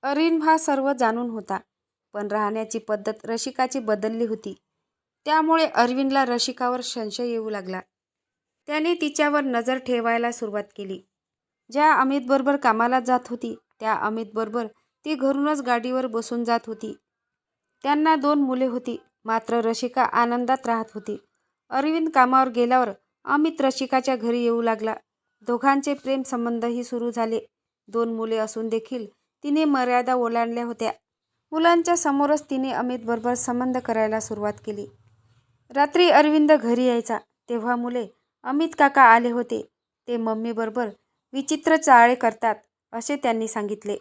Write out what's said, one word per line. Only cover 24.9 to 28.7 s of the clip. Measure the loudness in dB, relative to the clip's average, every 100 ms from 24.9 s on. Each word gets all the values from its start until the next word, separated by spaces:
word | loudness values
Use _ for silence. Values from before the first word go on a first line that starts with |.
| -8 _ _ _ _
दोघांचे | -4 0 2 2 0
प्रेम | -4 -2 -4
संबंधही | -2 -4 -4 -2 -2 -4
सुरू | -6 -4 -4
झाले. | -2 -2 -2 -6 _ _ _ _
दोन | -2 -2
मुले | -2 -2 -2
असून | -2 -4
देखील | -4